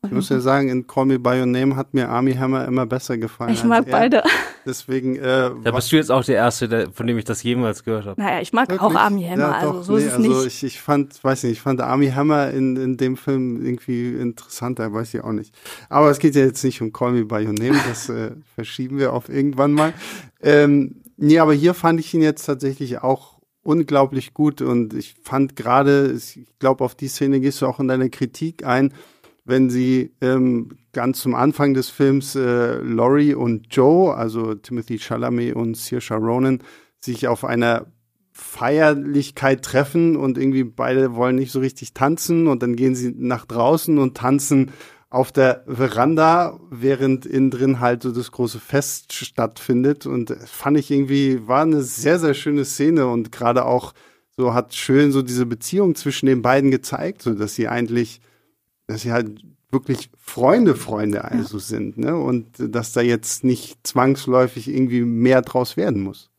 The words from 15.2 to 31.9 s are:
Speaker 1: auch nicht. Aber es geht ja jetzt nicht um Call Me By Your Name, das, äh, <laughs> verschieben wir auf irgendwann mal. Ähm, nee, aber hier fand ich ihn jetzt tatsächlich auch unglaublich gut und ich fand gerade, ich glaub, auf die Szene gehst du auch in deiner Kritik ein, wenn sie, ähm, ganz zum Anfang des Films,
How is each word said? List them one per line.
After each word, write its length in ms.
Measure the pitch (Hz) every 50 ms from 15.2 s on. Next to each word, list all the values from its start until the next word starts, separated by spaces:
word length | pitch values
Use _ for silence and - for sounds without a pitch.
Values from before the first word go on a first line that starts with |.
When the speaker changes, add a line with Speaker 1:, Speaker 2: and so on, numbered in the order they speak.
Speaker 1:
auch 120 | - 113 110
nicht. 200 | 107 107 _ _ _ - - - - - _
Aber 200 | - 143 151 147
es 100 | 143 139
geht 140 | - 156 135
ja 80 | 143 135
jetzt 200 | 131 120 - -
nicht 180 | 131 123 -
um 120 | 117 110 110
Call 180 | - 127 123
Me 140 | 123 120 113
By 200 | 107 117 107 107
Your 80 | 110 104
Name, 240 | 107 113 127 147 143 135 127
das, 180 | 117 113 - -
äh, 220 | 117 117 113 110 - 151 -
<laughs> 120 | _ _
verschieben 440 | - 113 - - - 127 127 135 139
wir 120 | 139 123
auf 160 | - 123 120
irgendwann 460 | - - 139 139 147 139 127 139 147 147
mal. 200 | 147 151 160 160 - - - - - - - _ _
Ähm, 600 | - 151 147 147 147 147 143 143 135 135 - - _ - _
nee, 220 | - 151 147 156 165
aber 140 | 160 156 151
hier 200 | 143 147 170 180
fand 260 | - - 165 165 165
ich 140 | 160 - -
ihn 80 | 165
jetzt 240 | 160 151 151 - -
tatsächlich 540 | - 143 127 139 135 135 139 143 123 123 117
auch 380 | - 127 135 131 - - _ _ _ _ _ _ _
unglaublich 680 | 156 156 170 156 139 147 139 139 135 143 131 - - _
gut 280 | - 151 151 143 -
und 320 | 131 131 123 120 120 107 107
ich 220 | 123 117 - - _ _
fand 340 | - - 135 139 135 -
gerade, 560 | - 120 117 120 135 139 143 143 143 139 131 127
ich 320 | 120 - - - - 120 _ _ _
glaub, 200 | - 135 135 -
auf 160 | 131 123 -
die 140 | _ 143 135
Szene 320 | - - 147 135 139 135
gehst 200 | 131 143 139 -
du 40 | 139
auch 140 | 131 127 -
in 80 | 139 127
deiner 180 | 131 131 131
Kritik 580 | 127 - - 135 123 - - 160 165 165 - -
ein, 280 | 135 123 131 135 139 135 - - _ _ _ _ - _ _ _
wenn 240 | - 127 131 131 127
sie, 420 | 120 127 127 127 127 131 127 - _ _
ähm, 560 | 131 127 131 131 127 127 120 117 117 - - _ _ _ -
ganz 280 | - 120 127 135 -
zum 120 | - 127 120
Anfang 400 | 123 123 147 151 - 147 143 135
des 160 | 131 127
Films, 460 | -